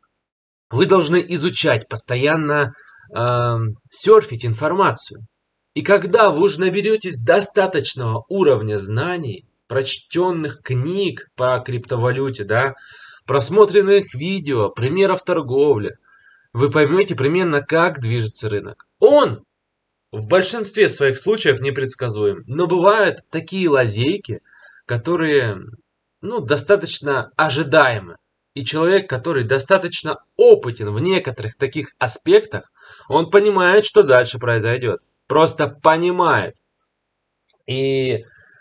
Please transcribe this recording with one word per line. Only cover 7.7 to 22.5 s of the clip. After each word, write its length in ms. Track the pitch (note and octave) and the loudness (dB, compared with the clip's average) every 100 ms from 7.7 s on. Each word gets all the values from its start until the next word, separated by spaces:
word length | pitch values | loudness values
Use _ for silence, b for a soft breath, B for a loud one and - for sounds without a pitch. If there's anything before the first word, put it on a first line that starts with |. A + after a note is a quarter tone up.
| D#3+ C3+ C3 A#2 A2 - | -2 -6 -6 -6 -6 -6
уровня 480 | G3 F3 A#2+ G#2+ G#2+ | 0 2 2 0 -6
знаний, 680 | F#2+ A2 E3 F3+ C#3+ F#2 - _ - | -4 -4 -4 -6 -8 -12 -16 _ -8
прочтенных 920 | - - - - E3 F#3 E3+ D3+ - | -4 -4 -6 -6 -2 -2 -2 -6 -10
книг 640 | - B2 C#3+ F#3+ F#3+ A#2 - - | -6 -4 -4 -4 -4 -6 -12 -4
по 240 | B2+ B2 | -2 -2
криптовалюте, 880 | A#2+ B2 - B2 B2 B2+ C3+ A2+ G2 | -4 -8 -6 -2 -2 -2 -4 -6 -4
да, 300 | A2 C3+ - B B B B - | -2 -2 -6 B B B B -2
просмотренных 880 | C#3 C3+ G3 G#3 F#3+ G3 G3+ - | -2 2 4 4 4 4 2 0
видео, 560 | B2 E3 G3 C#3+ B2 G2 | -8 -8 -6 -4 -2 -2
примеров 560 | - B2+ F3 G3 F#3 - | -2 -2 0 0 0 -2
торговли, 720 | E3 C3+ C3 D3 A#2 F#2+ - b b b b b | -4 -2 2 2 2 -2 -10 b b b b b
вы 180 | A#2 C#3 | -2 0
поймете 440 | - D3 F3 G3 B2 | 2 2 2 0 0
примерно, 460 | C3 F3 F3+ D3 | 0 0 0 -2
как 380 | C#3+ D#3+ F3 D3 | 0 0 0 -2
движется 480 | A#2 A#2+ A2 - G#2+ | -4 -2 -4 -6 -6
рынок. 400 | G#2 F#2 - _ - | -6 -8 -16 _ 2
Он 420 | A#3 D4 A#3 A#2 _ _ _ _ _ _ _ | 6 6 4 -2 _ _ _ _ _ _ _
в 120 | G#2+ G#2+ | -12 0
большинстве 640 | F#3 F#3+ A#3 G3+ - F3+ | 0 0 -4 -6 0 0
своих 320 | - C#3 C3 | 2 -2 0
случаев 400 | - G#3+ D#3+ B2 | -2 -2 0 0
непредсказуем, 880 | C3+ C3+ C3 - B2 G#2 G#2 F#2+ | -2 -6 -6 -6 -6 -2 -2 -4
но 180 | F2+ | -8